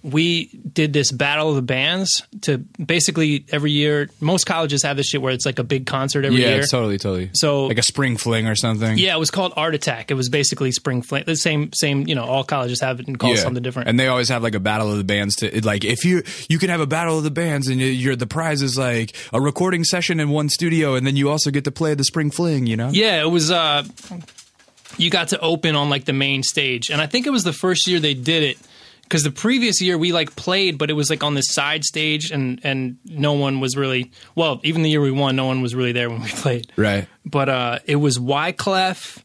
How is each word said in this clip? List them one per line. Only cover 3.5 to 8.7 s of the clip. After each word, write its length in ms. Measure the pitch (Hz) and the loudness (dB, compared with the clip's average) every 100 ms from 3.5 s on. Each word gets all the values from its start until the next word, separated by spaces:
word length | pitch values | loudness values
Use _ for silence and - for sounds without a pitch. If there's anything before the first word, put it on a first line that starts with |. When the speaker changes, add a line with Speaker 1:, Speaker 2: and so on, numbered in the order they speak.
Speaker 1:
every 200 | 151 147 | -2 0
year. 380 | 147 147 147 143 - | 2 2 2 -2 -2
Most 240 | 151 180 - | 0 2 0
colleges 380 | 170 160 139 | 0 0 0
have 120 | 143 139 | 0 0
this 120 | 139 | -2
shit 140 | 147 | 0
where 120 | 131 | -2
it's, 120 | 127 143 | -2 -2
like, 120 | 123 | -2
a 60 | |
big 240 | 120 135 131 | -2 -2 -2
concert 360 | 135 135 147 | -2 0 0
every 160 | 139 127 | 4 4
Speaker 2:
Yeah, 60 | 120 | 4
Speaker 1:
year. 100 | 135 139 | 4 2
Speaker 2:
totally, 300 | 127 110 101 | 2 2 0
totally. 320 | 104 92 92 | 0 -2 -2
Speaker 1:
So 320 | - 156 143 135 | 0 2 2 2
Speaker 2:
Like 140 | 107 | 2
a 40 | |
spring 320 | - - 135 117 | 0 2 0 0
fling 320 | 117 113 110 | 0 0 2
or 80 | 107 | 0
something. 420 | 113 | 0